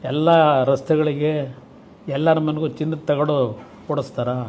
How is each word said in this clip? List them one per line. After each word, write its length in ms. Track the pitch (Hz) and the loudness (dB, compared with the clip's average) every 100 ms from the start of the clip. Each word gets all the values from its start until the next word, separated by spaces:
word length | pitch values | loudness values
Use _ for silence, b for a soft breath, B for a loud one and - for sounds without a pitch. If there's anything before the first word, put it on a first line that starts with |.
| 131 | -4
ಎಲ್ಲ 180 | 147 160 165 156 135 127 | 0 4 6 6 4 2
ರಸ್ತೆಗಳಿಗೆ 640 | 135 135 156 151 143 151 151 135 123 - - - - - 139 | 0 2 0 2 0 -2 -2 -6 -12 -20 -20 -20 -16 -8 0
ಎಲ್ಲರ 220 | 160 160 156 | 2 2 0
ಮನೆಗೂ 220 | 151 156 - | -2 -6 -4
ಚಿನ್ನದ 240 | 156 151 147 | -4 -4 -2
ತಗಡು 280 | 143 151 147 123 107 - - - | 0 0 0 -2 -4 -16 -20 -6
ಕೊಡಿಸ್ತಾರ? 420 | 143 127 - 123 127 | -6 -4 -6 -4 -4